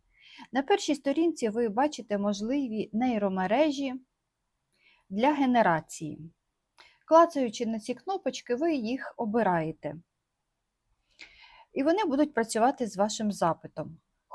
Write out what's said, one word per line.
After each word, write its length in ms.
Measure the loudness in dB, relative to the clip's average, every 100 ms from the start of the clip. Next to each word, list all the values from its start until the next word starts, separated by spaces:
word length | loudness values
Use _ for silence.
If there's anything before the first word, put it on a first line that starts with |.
| _ _ -20 -20 -6
На 120 | -2
першій 320 | 0 0 0 -2
сторінці 540 | 0 0 0 0 -2
ви 200 | 0 -2
бачите 480 | 0 0 -2 -4 -2
можливі 720 | -2 -2 -2 -2 -2 -4 -4
нейромережі 1000 | -2 0 0 0 0 2 2 2 0 -6 -8 -14 _ _ _ _ _ _ _ _ _ -10
для 240 | 0 2
генерації. 1000 | 4 4 6 6 2 -2 -10 -10 -12 -16 _ _ _ _ _ -20 _ 6
Клацаючи 600 | 6 6 2 -4 -4 -4
на 140 | -4
ці 140 | -6
кнопочки, 600 | -8 -6 -6 -4 -6 -4 -2
ви 200 | 0 0
їх 380 | -2 -6 -8 -8
обираєте. 760 | -2 0 2 0 -2 -6 -10 -10 -16 _ _ _ _ _ _ _ _ _ _ -20 -20 -20 -20 -20 _
І 100 | -2
вони 220 | 0 2 2
будуть 280 | 0 0
працювати 540 | -2 -2 2 2 0 -4
з 100 | -2
вашим 340 | -2 -2 -4
запитом. 680 | 0 -2 -2 -8 -12 -12 -14 _ _ _